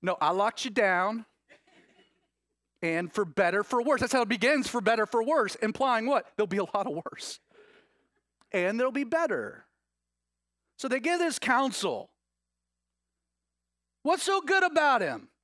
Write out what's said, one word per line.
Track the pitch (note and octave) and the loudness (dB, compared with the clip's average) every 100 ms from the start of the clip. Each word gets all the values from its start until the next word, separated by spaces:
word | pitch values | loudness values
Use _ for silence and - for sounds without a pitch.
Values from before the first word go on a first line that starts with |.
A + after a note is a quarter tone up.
No, | F3+ F3 | -2 0
I | D3+ | 2
locked | F3+ G#3 - C4 | 2 0 -2 -6
you | |
down, | G#3 G#3 F3+ F#3 A3+ A3 _ _ - _ _ _ _ _ _ _ _ _ _ _ _ | 2 2 4 0 -2 -10 _ _ -20 _ _ _ _ _ _ _ _ _ _ _ _
and | E3+ E3 F3 | -4 -2 -4
for | - | -4
better, | F#3+ D3+ G3+ F#3+ | -4 0 2 2
for | G#3 B3 | 0 0
worse." | A#3+ C#4 | 2 0
That's | A#3 | 2
how | C4+ | 0
it | A#3 | 0
begins, | A3+ A3+ D4 B3 | 0 2 2 0
"for | B3 | -2
better, | G3+ A3+ G#3+ | 2 2 2
for | A#3+ | 0
worse," | A3+ D#4 G#3 - | 2 2 0 -2
implying | A3 - C4+ A#3 A3+ | -4 0 0 0 2
what? | C#4 - - | 0 -2 -4
There'll | G#3 | -2
be | G3 | 0
a | F#3 | -2
lot | G#3 F#3+ | -2 -2
of | D3 - | -6 -8
worse. | - - - _ _ - _ _ _ _ _ _ _ _ | -12 -14 -14 _ _ -20 _ _ _ _ _ _ _ _
And | G3 F3+ A3 | -2 -2 0
there'll | B3+ | -2
be | C4 C#4 | -2 -2
better. | D#4+ E4 F3 G#2+ - _ _ _ _ _ _ _ _ _ _ _ _ | -2 0 -2 -6 -12 _ _ _ _ _ _ _ _ _ _ _ _
So | C4+ | -4
they | C4 | -2
give | B3+ F4 | 0 0
this | E4+ C#4 | 0 -2
counsel. | - B3+ C4+ G3+ F#3+ A2+ - _ _ _ _ _ _ _ _ _ _ _ _ _ _ _ _ _ _ _ | 0 2 2 -2 -4 -4 -8 _ _ _ _ _ _ _ _ _ _ _ _ _ _ _ _ _ _ _
What's | C#4 F4+ | 0 0
so | - G4 | 2 -2
good | D4+ F#4+ | 2 2
about | F#4 D#4+ D4+ B3+ | 4 4 4 2
him? | F3+ A#2 - _ | 0 -6 -12 _